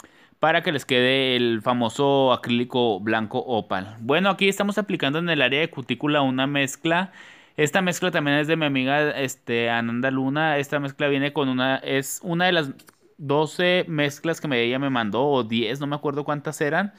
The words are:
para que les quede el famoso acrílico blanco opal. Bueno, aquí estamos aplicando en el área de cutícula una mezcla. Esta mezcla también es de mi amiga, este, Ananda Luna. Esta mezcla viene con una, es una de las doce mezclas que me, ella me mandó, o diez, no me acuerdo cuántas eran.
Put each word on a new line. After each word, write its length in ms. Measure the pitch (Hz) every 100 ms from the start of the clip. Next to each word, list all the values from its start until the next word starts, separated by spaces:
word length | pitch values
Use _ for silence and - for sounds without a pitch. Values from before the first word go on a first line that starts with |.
| - _ - -
para 240 | 156 170
que 80 | 175
les 120 | 143
quede 540 | - 127 127 135 131 123
el 240 | 120 113
famoso 720 | 127 123 117 - 143 139 131
acrílico 680 | 120 123 120 123 123 120 95
blanco 380 | 107 110 107 123
opal. 580 | - 113 92 95 98 113
Bueno, 320 | 113 151 196
aquí 180 | 185 196
estamos 300 | 190 202 202
aplicando 400 | 202 180 139 151
en 100 | 175
el 140 | 151
área 160 | 127 139
de 80 | 165
cutícula 540 | - 120 123 147 147
una 240 | 135 131 139
mezcla. 640 | 139 131 - 165 170 190 - - - - -
Esta 280 | 151 196
mezcla 260 | 180 170 180
también 280 | 170 147 143
es 100 | 147
de 100 | 165
mi 80 | 151
amiga, 460 | 135 131 147 151
este, 580 | 127 131 - - 117 117
Ananda 400 | 117 117 120 135
Luna. 460 | 135 135 147 160 143
Esta 220 | 139 147
mezcla 280 | 139 135 147
viene 240 | 139 143
con 160 | 151 135
una, 300 | 127 131 131
es 420 | 143 135 135 -
una 240 | 190 170 180
de 40 |
las 200 | 175 139 - - _ _ -
doce 640 | 139 147 156 - 180 180 170
mezclas 540 | 151 147 139 165 160
que 60 | 156
me, 120 | 123
ella 160 | 117 131
me 100 | 139
mandó, 380 | 127 107 104 147
o 160 | 135
diez, 360 | 110 117 107 131
no 60 | 143
me 100 | 147
acuerdo 280 | 151 135
cuántas 360 | 147 147 156 151
eran. 320 | 147 165 202